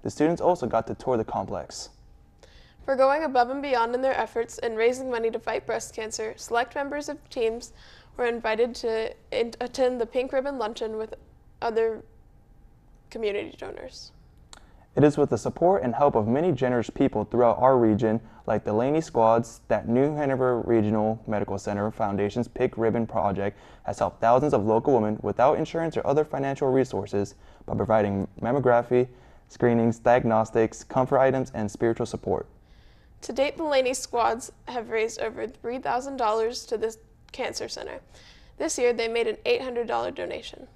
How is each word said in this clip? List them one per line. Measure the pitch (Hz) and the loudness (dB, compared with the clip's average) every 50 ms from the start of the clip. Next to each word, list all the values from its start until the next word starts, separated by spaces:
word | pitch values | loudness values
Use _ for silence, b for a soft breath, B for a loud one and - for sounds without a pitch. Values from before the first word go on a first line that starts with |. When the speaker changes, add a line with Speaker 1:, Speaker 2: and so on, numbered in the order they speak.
Speaker 1:
The | - 110 | -6 -8
students | - - 147 160 175 - | 0 2 2 2 2 2
also | - 160 180 165 - | 2 2 2 2 -2
got | 113 - 113 110 | 0 0 -2 -2
to | - 110 | -2 -10
tour | - - - 127 | -6 -2 0 0
the | 113 110 | 0 0
complex. | - - 104 95 - 104 87 - - - - - - - - - - - - - _ _ b b b b b b b b b - | -2 -4 -6 -6 -6 -8 -10 -10 -12 -14 -16 -16 -16 -20 -20 -20 -20 -20 -20 -20 _ _ b b b b b b b b b -4
Speaker 2:
For | - 269 | -2 2
going | 247 262 269 277 302 320 | 4 4 4 4 2 0
above | 294 262 254 240 240 | 2 4 4 2 4
and | 269 285 | 0 -4
beyond | 277 285 262 240 226 233 240 | -2 0 2 2 2 0 0
in | 247 | 0
their | 262 262 262 | 0 0 0
efforts | - 226 214 - 233 233 - - | 0 -2 -2 -2 -4 -4 -4 -6
in | - - 233 226 | -6 -4 -4 0
raising | 220 226 240 254 254 262 262 | 2 2 2 2 0 -4 -4
money | 247 226 226 226 | -4 0 -2 -2
to | 233 226 | -2 -2
fight | - - 220 - - | -6 -4 -4 -4 -4
breast | - 226 226 - - - | -4 -4 -4 -6 -8 -10
cancer, | - 220 220 226 - 220 220 220 | -10 -8 -8 -6 -6 -8 -8 -8
select | - - - 233 233 247 247 - | -12 -8 -2 -2 -2 -2 -2 -4
members | 294 277 285 285 294 294 302 | -6 -6 -4 -6 -8 -8 -8
of | 285 - - - | -10 -12 -14 -12
teams | - 269 226 226 226 240 - - b b b b b b b b b | -6 -2 -2 -2 -2 -4 -12 -16 b b b b b b b b b
were | - 247 | -4 -4
invited | 233 233 233 226 220 220 214 240 247 240 | -2 -2 -2 -2 -2 0 0 0 -2 -2
to | - - 233 220 220 220 - - - - - | -6 -6 -4 -4 -2 -4 -6 -10 -14 -14 -6
in-, | - - 233 233 220 - | -2 -2 -2 -2 -4 -8
attend | 247 240 - - 262 247 254 247 | -10 -8 -2 0 0 0 2 -2
the | 262 | -6
Pink | 247 - 262 247 262 277 | -2 -2 -4 -4 0 -2
Ribbon | 269 262 285 285 | -2 -2 -2 -4
Luncheon | 262 226 214 233 - 233 220 220 | -4 -6 -6 -4 -6 -8 -6 -6
with | 220 220 220 - - - - - - _ - - - | -8 -8 -10 -12 -18 -20 -20 -20 -20 _ -20 -12 -6
other | - 233 220 226 226 226 220 214 - - - - - - - - _ _ - - - - - - _ - - - _ - | -4 -2 0 2 0 0 -2 -4 -12 -18 -20 -20 -20 -20 -20 -20 _ _ -20 -20 -20 -20 -20 -20 _ -20 -20 -20 _ -14
community | - 226 226 202 196 202 - - - | -10 -4 -4 -2 -2 -2 -6 -8 -12
donors. | - - - - - - - - - - - - - - - - - - - B B B B B B B B _ | -14 -14 -14 -12 -14 -14 -16 -16 -18 -20 -20 -20 -20 -20 -20 -20 -20 -20 -20 B B B B B B B B _
Speaker 1:
It | - 139 | 6 6
is | 151 143 | 6 6
with | - 143 135 | 4 2 2
the | 123 110 | 2 -2
support | - 127 - - 165 175 196 196 | -2 -6 -4 2 4 4 4 4
and | - 123 113 | 0 -2 0
help | 127 143 143 - | 4 2 4 4
of | 113 104 | 2 2
many | 107 117 143 165 185 | 2 0 2 2 0
generous | 147 120 131 123 123 120 107 - | 0 0 0 0 0 0 -2 -4
people | - - 139 127 - 107 104 | 0 0 0 2 2 -2 -4
throughout | - - 117 120 117 110 | 0 2 4 4 4 4
our | - 120 131 135 127 | 6 4 6 6 6
region, | 117 110 107 98 107 110 110 113 B B B B B | 6 4 4 4 2 0 0 0 B B B B B
like | - 110 104 - | -2 -2 -2 0
the | - 104 | 0 0
Laney | 107 120 135 147 160 | 0 0 2 0 -2
Squads, | 160 - - 120 113 110 113 117 120 - - - - | -2 -2 0 4 4 6 6 4 2 -2 -12 -20 -4
that | _ 117 104 - | _ -2 -2 0
New | - 117 127 139 147 151 | 0 2 2 2 2 0
Hanover | 147 151 139 135 127 131 127 123 117 | -2 -2 -2 0 2 2 2 2 0
Regional | - - 117 113 104 107 110 107 107 110 110 113 - | 0 2 2 4 4 2 2 2 0 0 -2 -4 -6
Medical | - 107 101 101 - 98 | -4 -4 -4 -2 -4 -6
Center | 98 - 107 101 101 101 110 | -6 -4 -4 -4 -2 -4 -4
Foundation's | 110 - 117 101 101 95 101 104 - 123 120 | -2 -4 -4 -2 -2 -2 -2 -2 -2 -4 -4
Pink | - - - 127 127 - | -4 -2 -2 -2 -2 0
Ribbon | - 113 113 107 120 113 | 0 0 0 0 0 -4
Project | 110 - 110 82 101 98 95 98 101 - B B B B B B | -2 -4 -2 -2 -2 -2 -2 -4 -6 -6 B B B B B B
has | - 104 | -8 -4
helped | - - 104 - - | -2 -2 -4 -2 0
thousands | - 117 120 131 139 151 143 | 4 4 4 6 4 4 2
of | 117 98 | 2 4
local | 110 110 113 113 147 139 | 4 2 2 4 4 4
women | 117 107 107 107 107 - | 4 4 2 -2 -2 -4
without | 104 101 - 120 143 151 | -4 0 4 4 4 4
insurance | - 156 - - 165 165 160 151 | 2 -2 -4 -2 -4 -4 -2 -2
or | - - | -2 -2
other | - 143 151 151 | 2 2 2 0
financial | - - 139 139 139 139 - 147 131 | 0 -2 -4 -4 -4 -2 0 0 2
resources | 131 135 127 127 - 98 98 104 - 101 101 - - b b b b b b | 4 2 2 0 -2 -6 -6 -2 -2 -4 -4 -4 -8 b b b b b b
by | - - | -8 -4
providing | - 98 - 110 110 104 101 98 98 92 - - - | -4 0 2 4 4 4 2 0 -2 -4 -6 -8 -6
mammography, | - 113 131 143 123 127 120 120 120 - 127 123 127 127 b b b b b b b | -4 -2 -2 2 4 4 4 4 4 2 2 2 2 0 b b b b b b b
screenings, | _ - - - 120 117 117 113 117 113 | _ -6 0 2 2 4 4 2 2 0
diagnostics, | - - 123 120 127 123 117 113 110 110 - - 117 113 110 - - - | 2 2 4 4 4 4 2 2 2 2 2 2 2 2 2 0 -8 -16
comfort | - - 131 127 127 143 127 | -4 0 0 0 2 4 4
items, | 135 135 131 131 127 127 - | 4 4 2 0 -4 -4 -4
and | - 107 101 | -6 -6 -6
spiritual | - - 120 113 113 - 123 | -4 0 0 0 0 0 -4
support. | - - 110 - - 90 - - - - - b b b b b b b b b b b - | -6 -6 -8 -2 -2 -2 -2 -4 -10 -16 -20 b b b b b b b b b b b -18
Speaker 2:
To | - - 247 | -12 -8 -2
date, | 254 269 294 285 | -2 -2 -2 -2
the | - 330 | -4 -4
Laney | 302 285 262 262 247 247 | 0 2 2 2 2 -2
Squads | - - - - 240 220 226 226 233 - - - _ - | -4 -6 -4 -2 0 0 0 0 -2 -6 -14 -18 _ -16
have | - 240 247 220 247 | -10 -8 -8 -8 -4
raised | 226 226 220 226 226 - | -2 -2 -2 -2 -4 -6
over | - 226 - - 220 | -6 -6 -6 -8 -10
three | 214 - - - 233 240 262 | -10 -10 -10 -8 -8 -8 -6
thousand | 247 - 233 247 254 277 277 | -4 -2 -4 -2 -4 -6 -6
dollars | 254 240 214 214 226 220 226 247 - - | -2 0 0 0 0 0 -2 -4 -8 -8
to | - 233 | -8 -6
the | 214 214 220 226 - - _ _ _ - - | -4 -4 -6 -6 -10 -20 _ _ _ -20 -20
Cancer | - - 247 196 - - - | -12 -10 -8 -8 -8 -8 -10
Center. | - - - - - - - - b b b b b b b b b b - | -10 -10 -12 -12 -12 -14 -14 -18 b b b b b b b b b b -6
This | - 320 - | -4 -4 -2
year, | - 247 240 240 | 2 2 2 2
they | 233 233 | 0 -2
made | 226 226 233 226 | -2 0 0 -2
an | 220 214 - - | -2 -4 -4 0
eight | 247 247 - 262 | 0 0 0 0
hundred | 262 247 240 233 | -4 -4 -6 -4
dollar | 214 240 233 233 - | -2 -2 -4 -4 -4
donation. | 277 - 180 - - - - - - - - - _ | -6 -8 -8 -8 -8 -10 -12 -14 -16 -18 -20 -20 _